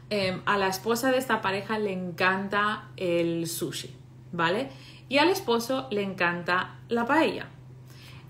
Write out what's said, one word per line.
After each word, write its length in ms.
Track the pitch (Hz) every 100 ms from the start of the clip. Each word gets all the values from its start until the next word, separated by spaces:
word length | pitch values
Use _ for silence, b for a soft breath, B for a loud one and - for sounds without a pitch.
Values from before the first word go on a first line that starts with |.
| -
em, 320 | 208 190 175 -
a 100 | 202
la 100 | 190
esposa 420 | 190 220 226 262
de 80 | 254
esta 240 | 254 220
pareja 360 | 190 196 - 220
le 140 | 208
encanta 960 | 185 180 165 185 196 202 208 208 220 - -
el 520 | 185 170 170 170 160
sushi, 480 | - 170 - - - - - -
¿vale? 400 | 170 165 208 269 B B B B
Y 100 | 269
al 100 | 320
esposo 600 | 381 - 233 233 262 262
le 120 | 202
encanta 760 | 196 180 175 175 170 180 - - -
la 160 | 233
paella. 440 | 233 311 247 - - - - - - B B B